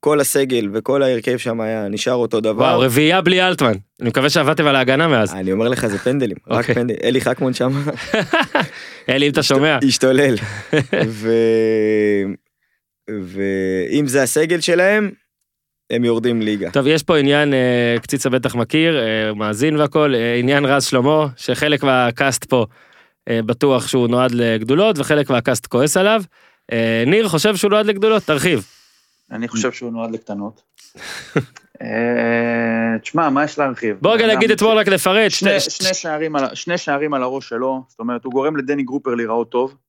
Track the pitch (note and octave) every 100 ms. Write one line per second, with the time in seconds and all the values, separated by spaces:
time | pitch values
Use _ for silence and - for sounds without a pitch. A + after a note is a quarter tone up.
0 | - D3 C#3 C#3+ C3+ B2 G#2 G#2 G#2+ C#3
1 | C3+ B2 A2 B2 B2 A#2 A2 A2 G2+ G#2
2 | B2 B2 A2+ A2+ A2 A2 B2+ - B2+ A#2+
3 | D3+ F#3 F#3 F#3 F#3 F3+ B2+ G2+ - _
4 | A#2+ B2 C3+ E3 C#3+ D#3 D3+ C#3 B2+ C3+
5 | E3 C3 G#2 F#2+ F#2+ F#2+ A2+ B2+ A#2+ G2+
6 | B2 C#3 B2 F#2 - A#2 A#2+ A#2+ A#2+ A2
7 | A#2 B2+ B2 B2+ C3 B2+ B2 C#3 C#3+ C3+
8 | - - - E4 - C#4+ F#3+ - - -
9 | - C3 C#3+ C#3+ C#3+ C3+ D3+ D3 C#3 A#2+
10 | C3 C3+ C#3+ A2+ A2+ - - D#3 C3+ -
11 | A2 A2 A2 A2+ A2+ A2+ A2 A2 G#2+ G#2+
12 | G#2 G2+ G2 G2 _ _ _ _ _ _
13 | - G#2+ F2+ F#2+ G2 G2 F#2+ F#2 F2+ B2
14 | D3 C3 B2+ - D#3+ E3+ D#3 E3+ F#3+ G#3
15 | G#3 - _ _ _ _ _ _ _ A#2+
16 | A#2+ A#2 A#2 A#2 G#2+ G#2+ F2 C#3 C3+ D#3
17 | - E3 C#3 C#3+ D3 C3+ B2+ B2 A#2+ A#2
18 | - C#3 C3+ B2+ C3 B2 A2+ D3+ D#3+ D#3
19 | A2+ A2 G#2+ G#2 G#2+ G#2+ D3 D3+ D3 D#3
20 | D3+ B2 A#2 A#2+ B2 C#3+ C#3+ C#3 B2+ C3
21 | B2+ D#3 D3+ B2 - B2 D3+ D3 C#3 B2+
22 | A#2+ A#2+ C#3 B2 - B2+ G#2+ _ _ _
23 | _ _ - A2+ A2 A#2 C#3+ B2+ B2+ C3+
24 | A#2+ B2 B2+ A#2+ A#2 A2 A2 C#3+ G#3+ F3
25 | C3+ D3+ C#3+ B2+ A#2 A#2+ - B2 D3 F#3
26 | G3 A3 F#3 _ _ _ _ A#2 A2+ A2+
27 | A#2+ G3+ A3 D#3+ G#3 G3+ G#3+ G#3 G#3 G3
28 | A3 A3 - D3 D#3 C#3+ F#2+ _ _ _
29 | _ _ _ G#2+ A#2 A2+ B2 A#2+ B2 A#2
30 | A2+ A2+ - G2+ G2+ G#2+ _ _ - -
31 | - - - - - - _ _ A#2 A2
32 | A#2+ A#2+ A#2 A#2 A#2 A#2 A#2 A2+ A2+ A2+
33 | - D#3 D#3+ C3+ D3 - C#3+ B2 A#2 G2
34 | E3 A3+ A3+ A3 A#3 G#3+ G#3+ A3 G#3 F#3+
35 | F#3 G3 G#3+ - F#3+ F#3+ E3 - F#3+ F#3
36 | E3+ D3+ D#3+ D3+ C3 - - F3 - C#3+
37 | D3+ C#3+ B2+ C3+ C3 A#2 C3 C3 C3 _
38 | A#2 A#2+ C3 B2+ C#3 D3+ C3 C#3+ C3 C3+
39 | - A#2+ A2+ A2+ A#2 B2 C3 C#3